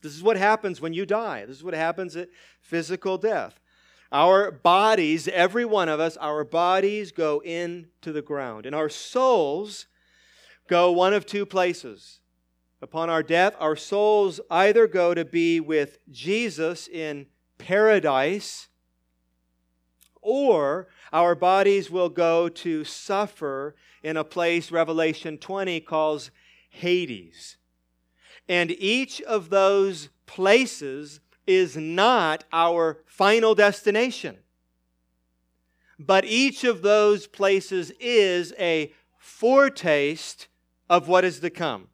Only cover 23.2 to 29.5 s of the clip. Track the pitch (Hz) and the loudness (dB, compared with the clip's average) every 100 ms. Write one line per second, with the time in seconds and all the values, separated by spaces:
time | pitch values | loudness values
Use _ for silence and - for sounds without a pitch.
23.2 | 208 - 147 135 143 147 _ _ 151 160 | -4 -8 -10 -8 -12 -14 _ _ -8 -6
24.2 | 156 - 170 170 165 170 160 165 160 156 | -6 -2 0 0 -2 -2 0 0 -2 -2
25.2 | 170 156 - 190 190 170 156 160 156 151 | -10 -14 -12 -8 -6 -6 -6 -2 -2 -2
26.2 | 127 _ _ _ _ - 170 180 165 110 | -8 _ _ _ _ -10 -2 -2 -2 -12
27.2 | 85 _ - - _ _ _ _ _ _ | -18 _ -20 -20 _ _ _ _ _ _
28.2 | _ - _ 175 170 175 196 240 262 - | _ -20 _ -2 -2 -4 -2 -2 -4 -10
29.2 | 214 214 165 | -6 -6 0